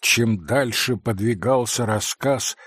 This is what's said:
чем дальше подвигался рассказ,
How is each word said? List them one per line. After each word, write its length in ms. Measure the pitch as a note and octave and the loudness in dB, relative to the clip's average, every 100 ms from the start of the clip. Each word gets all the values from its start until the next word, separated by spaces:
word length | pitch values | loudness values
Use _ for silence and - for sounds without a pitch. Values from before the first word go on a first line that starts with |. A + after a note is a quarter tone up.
чем 460 | - - A#2 G#2+ D#2 | 0 2 2 0 0
дальше 500 | B2+ B2+ A2 - A#2+ | 0 0 -2 -2 -2
подвигался 880 | - G2 G#2+ A2 G2 C3 A#2+ - | -2 -2 0 0 2 2 0 -2
рассказ, 720 | A2+ G#2+ - - C3+ C3+ - - | 0 0 -2 -4 0 0 -2 -8